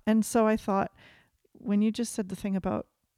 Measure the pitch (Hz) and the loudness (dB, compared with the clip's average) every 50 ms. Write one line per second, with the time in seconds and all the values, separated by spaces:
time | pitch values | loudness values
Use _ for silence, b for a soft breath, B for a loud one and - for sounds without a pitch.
0 | - - 220 220 208 - - 240 220 220 214 220 - - 196 196 - - b b | 0 2 2 2 2 2 2 2 4 4 2 0 0 -2 -2 0 -2 -2 b b
1 | b b b b b b b _ _ _ - - - - 202 208 214 220 214 - | b b b b b b b _ _ _ -20 -10 -4 0 0 2 2 0 0 -2
2 | 233 - - - 214 185 190 - - 208 190 190 - 190 107 - - - _ _ | -6 -6 -6 -6 -6 -6 -8 -8 -4 -4 -4 -2 -2 -2 -4 -4 -6 -8 _ _
3 | _ _ _ | _ _ _